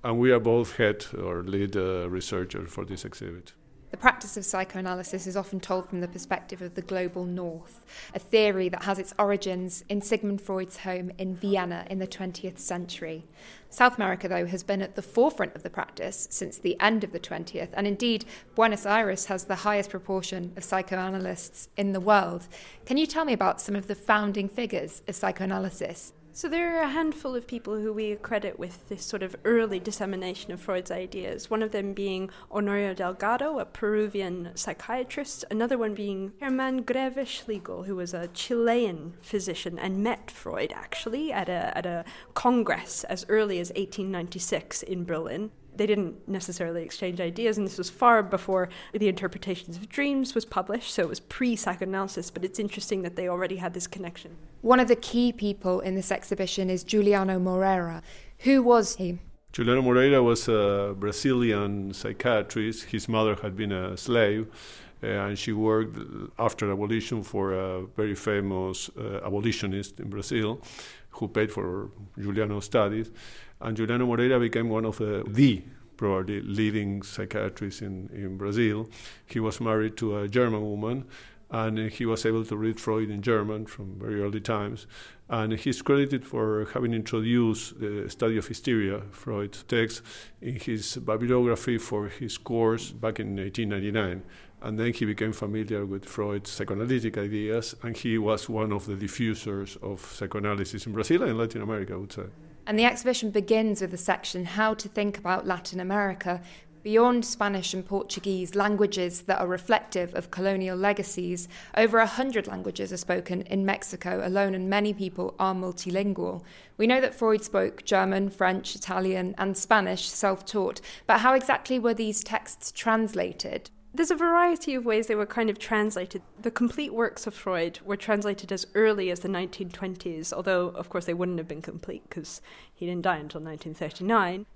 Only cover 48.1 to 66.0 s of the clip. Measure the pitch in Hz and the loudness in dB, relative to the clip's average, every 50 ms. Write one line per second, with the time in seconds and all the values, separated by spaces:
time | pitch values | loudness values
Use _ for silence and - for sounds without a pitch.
48.1 | 233 220 208 180 196 185 - - 190 185 185 175 - - - - - 214 208 202 | 8 8 6 2 0 -2 0 0 0 0 0 0 -4 -14 -16 -8 -2 2 2 2
49.1 | 185 190 196 180 185 190 - 202 185 175 - - 170 175 202 220 - - 285 285 | 2 2 -2 -4 -4 -6 -6 -4 -6 -6 -6 -12 -12 -12 -12 -8 -4 -2 0 2
50.1 | 277 269 262 254 - 226 220 - - 202 185 - 202 240 - - - - 180 160 | 2 2 0 0 0 -2 -2 0 -2 -2 -2 0 -4 -4 -4 -4 0 0 0 0
51.1 | - - - - - - 262 247 233 208 - 196 180 175 196 190 190 190 196 190 | -2 -6 -8 -12 -4 0 2 2 2 2 0 -2 -2 -2 -2 -2 -2 -2 -2 -2
52.1 | - - 175 - - 196 180 190 190 - 214 202 - - - - 208 190 185 175 | -4 -6 -8 -6 -6 -4 -4 -4 -2 -2 -4 -4 -4 -6 -4 -2 -2 -2 -2 -4
53.1 | 175 180 185 180 175 180 185 185 190 180 180 175 175 185 175 - - 185 190 170 | -4 -2 -2 -2 0 0 0 -2 -2 -2 -4 -4 -4 -4 -8 -6 -8 -8 -10 -10
54.1 | - - - 160 165 - - - - - - - 247 254 254 233 240 233 - - | -10 -12 -16 -16 -18 -16 -18 -18 -18 -4 6 6 8 8 10 6 6 4 4 -2
55.1 | - 240 240 247 226 - 208 208 196 - - 185 180 185 - 190 190 190 180 - | 2 4 4 4 2 2 -2 -2 -2 0 0 0 0 2 0 0 -2 0 0 0
56.1 | 196 - - - 196 - 113 - - - 190 185 185 180 - - - 214 208 202 | -2 -2 -2 -4 -2 -2 -2 -2 0 -2 0 0 0 -2 -2 2 2 4 6 6
57.1 | 202 196 190 190 190 185 180 185 185 185 190 196 190 185 175 170 165 165 - - | 6 6 4 2 2 2 2 2 2 4 4 4 4 4 2 -2 -4 -8 -12 -14
58.1 | - - - - - - - 254 277 269 247 240 240 233 214 - - - 190 175 | -18 -18 -18 -18 -18 -2 4 6 6 8 8 8 8 8 8 4 0 -2 -2 -2
59.1 | 175 175 - - - - _ - - - 123 113 123 131 131 123 123 123 131 139 | -2 -4 -8 -14 -18 -20 _ -12 -4 0 4 4 6 6 6 6 8 8 8 10
60.1 | 143 135 123 120 117 113 - - 113 107 101 101 101 101 101 101 101 95 98 104 | 8 8 8 8 6 4 4 4 4 6 6 6 4 4 2 0 -2 -2 -2 -2
61.1 | 101 - - 139 131 123 120 117 107 101 104 101 101 101 98 98 98 - - 107 | -2 2 2 4 4 4 4 4 4 2 2 0 -2 -2 -4 -6 -8 -6 -6 -6
62.1 | 107 - - 123 117 107 101 - - 113 107 110 110 110 - - - 110 - - | -6 0 2 4 4 4 2 0 -2 -2 0 0 -2 -4 -8 -6 -4 -4 -2 0
63.1 | 113 110 110 110 104 95 - 107 95 95 107 101 98 92 92 95 95 90 - - | 2 4 4 4 2 0 -2 -6 -4 -4 -2 -2 -2 -2 -2 -4 -6 -6 -2 2
64.1 | 120 117 113 101 104 110 110 110 - - - - - - - - - - - 107 | 4 6 6 6 4 2 -2 -6 -10 -18 -18 -18 -18 -18 -20 -20 -14 -8 -4 -2
65.1 | 101 101 98 101 104 98 - - 107 104 107 110 110 110 113 110 110 107 | -2 0 0 -2 -2 -4 -2 -2 0 2 4 4 4 4 2 0 -4 -10